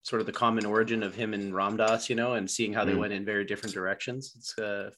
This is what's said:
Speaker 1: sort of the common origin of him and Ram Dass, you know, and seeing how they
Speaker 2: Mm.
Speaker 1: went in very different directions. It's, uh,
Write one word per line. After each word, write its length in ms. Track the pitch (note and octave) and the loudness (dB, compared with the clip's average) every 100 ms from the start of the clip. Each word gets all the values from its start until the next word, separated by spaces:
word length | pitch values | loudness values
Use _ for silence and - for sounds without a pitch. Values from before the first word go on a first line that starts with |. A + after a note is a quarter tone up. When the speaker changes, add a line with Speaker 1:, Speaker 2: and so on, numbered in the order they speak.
Speaker 1:
sort 180 | - A#2 | -2 -2
of 60 | A2 | -2
the 60 | |
common 320 | A#2+ A#2+ A2+ | 2 4 4
origin 380 | G#2 G#2+ A2+ A2+ | 4 4 4 2
of 120 | G2+ | -2
him 200 | F#2+ A2 | -2 -4
and 200 | G#2+ G2 | -2 -2
Ram 220 | F#2+ G2 G#2+ | 0 0 4
Dass, 320 | A2 A2+ - | 4 2 0
you 80 | A#2 | 0
know, 180 | A#2+ | 0
and 160 | A#2+ F#2+ | 0 -2
seeing 220 | - A2 | -2 0
how 120 | G#2 | 2
they 100 | G#2 | 2
Speaker 2:
Mm. 40 | F#2+ | 2
Speaker 1:
went 140 | G#2 | 0
in 120 | G2+ | -2
very 200 | G2+ G#2 | -2 -2
different 300 | G2+ G2+ G#2+ | 0 -4 -4
directions. 580 | F#2+ F#2 G2 - B2+ C3 A2+ | -4 -2 -2 -4 -8 -10 -14
It's, 220 | - - | -10 -6
uh, 320 | G#2+ G2+ G2+ | -4 -4 -6